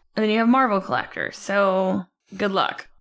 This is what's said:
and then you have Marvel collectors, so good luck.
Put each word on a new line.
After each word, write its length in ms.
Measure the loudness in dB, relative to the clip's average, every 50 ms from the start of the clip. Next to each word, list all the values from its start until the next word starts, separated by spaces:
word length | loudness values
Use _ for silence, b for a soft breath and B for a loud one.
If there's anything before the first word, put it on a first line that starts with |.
| _ _ _
and 80 | -2 0
then 80 | 2
you 80 | 2 2
have 100 | 4 4
Marvel 320 | 4 4 4 2 2 0
collectors, 560 | -2 -2 -2 -4 -4 -4 -6 -6 -6 -6 -8
so 680 | -10 -8 -2 0 2 2 2 2 2 0 0 0 -2 -4 -8 _ _ _ _ -8
good 160 | -4 -2 0 0
luck. 340 | 0 0 0 -2 -6 -12 -18 -20 -20